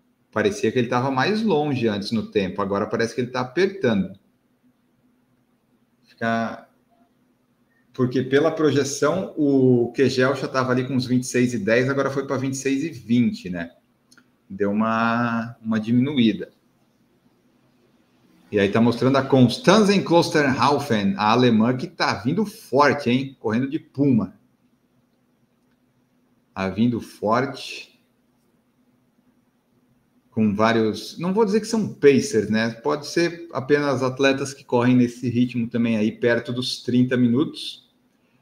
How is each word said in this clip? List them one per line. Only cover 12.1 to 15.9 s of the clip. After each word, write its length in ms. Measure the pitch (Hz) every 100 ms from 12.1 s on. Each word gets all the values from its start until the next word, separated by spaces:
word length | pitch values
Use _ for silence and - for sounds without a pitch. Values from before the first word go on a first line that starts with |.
foi 160 | 139 135
pra 100 | 127
vinte 180 | 135
e 20 | 135
seis 260 | 139 135
e 80 | 165
vinte, 580 | 131 98 123 110 - 90
né? 220 | 87 82 - _ _ _ _ _ _ -
Deu 220 | 98 101
uma, 840 | 107 113 113 117 117 120 117 117 -
uma 160 | 110 110
diminuída. 720 | 107